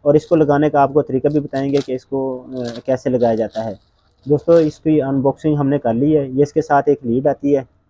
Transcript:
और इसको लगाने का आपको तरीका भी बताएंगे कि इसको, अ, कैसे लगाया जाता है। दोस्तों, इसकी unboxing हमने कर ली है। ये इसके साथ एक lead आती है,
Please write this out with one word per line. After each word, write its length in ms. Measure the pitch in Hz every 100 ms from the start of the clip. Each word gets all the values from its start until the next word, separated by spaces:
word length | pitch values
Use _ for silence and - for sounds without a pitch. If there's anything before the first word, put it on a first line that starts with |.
| 147
और 100 | 151
इसको 200 | - 165
लगाने 340 | 147 143 151
का 120 | 147
आपको 200 | 139 143
तरीका 280 | 127 131 143
भी 100 | 151
बताएंगे 380 | 143 135 139 143
कि 180 | 135 127
इसको, 420 | - 135 135 127
अ, 420 | 123 127 120 117 -
कैसे 240 | 127 139
लगाया 260 | 123 117 113
जाता 260 | 107 110
है। 180 | 113 95 _ _ _ _ 135
दोस्तों, 320 | 147 - 170
इसकी 400 | 156 - 160 151
unboxing 580 | 135 135 135 135 156 147
हमने 200 | 139 143
कर 160 | 117
ली 180 | 113 147
है। 240 | 151 135 131
ये 80 |
इसके 180 | 143 160
साथ 220 | 151 143 143
एक 100 | 143 123
lead 220 | 123 143
आती 260 | 135 143
है, 120 | 139 127 _